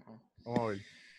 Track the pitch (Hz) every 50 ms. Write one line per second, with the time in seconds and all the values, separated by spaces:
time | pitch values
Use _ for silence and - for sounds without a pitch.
0 | - - 113 113 - _ _ - - 117 120 120 117 110 101 98 104 - - -
1 | - - -